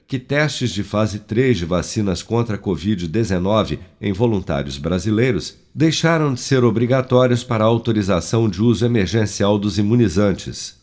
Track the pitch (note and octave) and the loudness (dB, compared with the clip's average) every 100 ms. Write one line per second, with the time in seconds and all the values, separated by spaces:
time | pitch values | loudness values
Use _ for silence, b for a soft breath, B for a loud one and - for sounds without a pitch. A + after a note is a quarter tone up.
0 | _ C3 - C#3+ D3+ - A#2+ F#2 G2 G#2 | _ -10 -4 -2 -2 -2 -4 -4 -4 0
1 | G#2+ G2+ - G#2+ C3 G2 E2+ F2 E2 A2+ | 0 -4 -4 0 2 0 0 -2 -2 -2
2 | G2+ F2+ - A#2 A2+ G2 G2+ E2 F#2+ G2+ | -2 -2 -2 -2 -2 -4 -4 -2 -2 -2
3 | E2+ G2 A2 F#2 F2+ G#2+ D#2 D2 B B | -2 -2 0 0 0 0 0 -6 B B
4 | G#2 G2 A#2+ G2+ - C#2+ C#2 C2+ D#2 F2+ | -6 0 0 0 -2 -4 -4 -6 -4 -2
5 | F#2+ G#2+ C3 F#2+ - - _ B2 D#3+ D3+ | 0 0 0 -2 -6 -16 _ -2 0 2
6 | D#3+ E3 D3+ B2 - C3 A#2+ G#2 A#2+ C3 | 0 0 0 -2 0 2 4 2 0 0
7 | B2+ B2+ B2+ A#2+ - A2+ A2 A#2 A#2 G#2+ | 2 2 4 2 -2 2 2 2 0 0
8 | F#2+ F2+ - A2+ A2+ E2+ A#2 A2+ A#2+ A#2+ | 0 0 0 0 0 2 2 2 2 2
9 | F2+ A2+ G2+ - G2+ G#2 G#2 G2 G#2 A#2+ | 0 0 -2 0 2 2 0 0 2 4
10 | G#2+ D#2+ G#2 F2 - - - - | 4 2 0 0 -6 -10 -12 -16